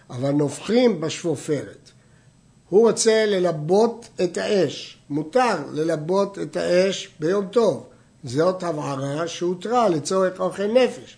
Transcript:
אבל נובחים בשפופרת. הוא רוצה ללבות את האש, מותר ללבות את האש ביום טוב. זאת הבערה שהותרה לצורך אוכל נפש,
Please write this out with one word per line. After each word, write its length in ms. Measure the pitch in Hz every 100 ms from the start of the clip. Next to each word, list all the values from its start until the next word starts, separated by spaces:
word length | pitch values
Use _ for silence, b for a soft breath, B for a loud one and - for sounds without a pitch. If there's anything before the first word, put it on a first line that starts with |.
| b
אבל 200 | 123 139
נובחים 680 | 143 143 - - 233 247 170
בשפופרת. 920 | 156 - 170 139 - 143 101 - - _ b b b b _ _ -
הוא 200 | 190 226
רוצה 380 | 226 226 220 214
ללבות 840 | 190 175 156 151 196 226 226 - -
את 140 | 180 190
האש, 600 | 190 208 147 - - - -
מותר 460 | 147 156 247 247 180 135
ללבות 640 | 139 160 156 151 196 196 185
את 180 | 160 175
האש 520 | 170 180 190 180 - -
ביום 260 | 156 202 185
טוב. 400 | 240 214 139 - b b _
זאת 380 | 131 131 175 185
הבערה 640 | 175 151 139 135 139 147 170
שהותרה 600 | - 175 180 208 247 220
לצורך 520 | 160 - 190 185 185
אוכל 260 | 185 190 208
נפש, 500 | 240 247 - -